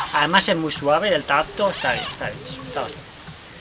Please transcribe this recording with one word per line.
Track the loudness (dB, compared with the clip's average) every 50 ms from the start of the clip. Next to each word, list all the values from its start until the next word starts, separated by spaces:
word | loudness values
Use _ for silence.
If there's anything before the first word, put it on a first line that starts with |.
| -4 0 2
Además | 2 4 4 6 8 8 6
es | 6
muy | 4 0 -2
suave, | -2 0 2 2 2 4 4 2 0
el | 0 0
tacto | 2 0 0 0 0 -2 -2 -2 -2
está | 0 0 0 0
bien, | 0 0 -2
está | -4 -4 -4 -6
bien, | -8 -8 -6
está | -6 -6 -6 -6 -8 -8 -6 -6
bastante. | -6 -6 -8 -10 -12 -16 -16 -16 -16 -16 -16 -16 -18 -18 -16 -16